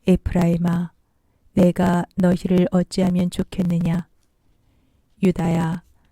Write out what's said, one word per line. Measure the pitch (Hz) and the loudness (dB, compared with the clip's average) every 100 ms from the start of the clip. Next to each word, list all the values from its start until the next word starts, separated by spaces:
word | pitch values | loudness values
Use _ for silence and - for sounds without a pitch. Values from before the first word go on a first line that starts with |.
| - | 0
에프라임아, | 180 - 180 170 170 170 170 175 _ _ _ _ _ _ | 0 0 0 0 0 -2 -2 -6 _ _ _ _ _ _
내가 | - 175 170 180 175 - - | 2 2 2 0 0 -2 0
너희를 | 180 185 180 180 180 | 0 0 0 0 2
어찌하면 | 180 175 - 185 180 180 | 0 -2 -2 0 0 -2
좋겠느냐? | - 190 - 170 170 175 165 - _ _ _ _ _ _ _ _ _ _ - | -4 -6 -4 -2 0 -2 -4 -6 _ _ _ _ _ _ _ _ _ _ -2
유다야, | 180 175 170 170 165 175 _ _ _ | -2 0 -2 -2 -2 -6 _ _ _